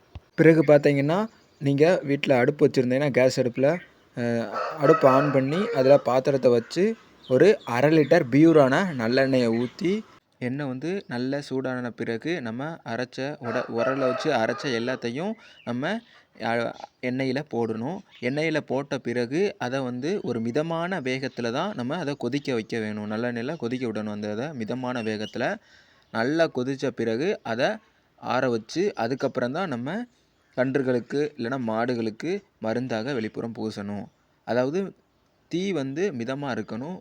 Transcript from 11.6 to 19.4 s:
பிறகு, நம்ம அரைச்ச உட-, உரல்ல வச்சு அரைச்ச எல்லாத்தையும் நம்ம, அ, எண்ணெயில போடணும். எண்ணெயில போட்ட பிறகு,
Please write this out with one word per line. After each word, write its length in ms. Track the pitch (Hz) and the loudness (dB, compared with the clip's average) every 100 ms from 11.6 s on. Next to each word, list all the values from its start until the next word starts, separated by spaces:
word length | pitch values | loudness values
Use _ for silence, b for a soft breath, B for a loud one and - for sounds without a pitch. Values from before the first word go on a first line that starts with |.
| 131 127 123 | -4 -6 -6
பிறகு, 520 | - 117 113 151 170 | -6 -6 -4 -4 -6
நம்ம 360 | 117 117 151 165 - | -6 -8 -8 -10 -8
அரைச்ச 320 | 117 123 - | -6 -6 -6
உட-, 480 | 135 151 120 120 - 117 | -8 -6 -6 -6 -4 -2
உரல்ல 200 | 120 135 | 0 0
வச்சு 340 | 127 - 156 | 0 0 0
அரைச்ச 320 | 120 113 120 | 0 0 -2
எல்லாத்தையும் 680 | 147 117 120 127 117 123 196 226 b b - | -4 -4 -4 -4 -6 -6 -6 -8 b b -8
நம்ம, 340 | 123 151 226 b b b - | -6 -4 -6 b b b -8
அ, 320 | 113 117 117 - - _ | -4 -2 -2 -6 -16 _
எண்ணெயில 420 | 127 127 135 127 151 | -6 -2 -2 -2 -4
போடணும். 480 | 117 113 110 123 196 b b | -2 -2 -4 -6 -8 b b
எண்ணெயில 380 | 123 143 160 151 | -4 -2 -2 -2
போட்ட 400 | 147 127 143 135 | -2 -4 -4 -6
பிறகு, 580 | 123 120 120 151 | -4 -4 -2 -2